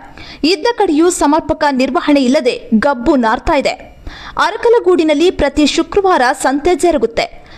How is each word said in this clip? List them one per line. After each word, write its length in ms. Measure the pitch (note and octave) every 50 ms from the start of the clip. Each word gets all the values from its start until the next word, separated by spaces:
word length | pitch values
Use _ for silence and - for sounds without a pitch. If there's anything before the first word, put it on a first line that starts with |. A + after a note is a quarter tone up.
| - - - - - - - - -
ಇದ್ದ 220 | D4+ F#4+ D4+ G4+ A#4 A#4 A#4
ಕಡೆಯೂ 320 | G#4 F4 D4+ C#4+ E4 F4+
ಸಮರ್ಪಕ 540 | F4 - E4+ C#4+ D4 D#4+ D#4 D4+ D#4 D#4 D#4 D4
ನಿರ್ವಹಣೆ 540 | C#4 B3 C4 A#3 B3 F4 - D4 D4 C#4+ C4+
ಇಲ್ಲದೆ 460 | A#3+ C4+ D#4 C4 B3 G#3 - - - A#3
ಗಬ್ಬು 420 | G#3+ B3+ C#4+ C#4+ A#3+ A#3 E4 D#4+
ನಾರ್ತಾ 380 | C4 A3+ A3 A3+ B3+ - - E4
ಇದೆ. 160 | C#4+ G#3 E3+ - - - - - - - - - - - - - -
ಅರಕಲಗೂಡಿನಲ್ಲಿ 920 | C#4+ D#4+ G#4 - - A#4 A#4 A#4 F4 - F4+ E4+ D#4+ D#4 D4+ C#4+ E4 F#4
ಪ್ರತಿ 360 | - - D4+ C#4 C#4 D4+ D4+
ಶುಕ್ರವಾರ 560 | C4+ - E4 D#4+ - - G4+ G4 F#4+ F4+ D4 B3+ A#3+ C#4+
ಸಂತೆ 420 | - - C#4 C4+ D4 - F4 F4+
ಜರುಗುತ್ತೆ. 680 | C4+ - E4+ A3 F3+ - - - - - - - - - - -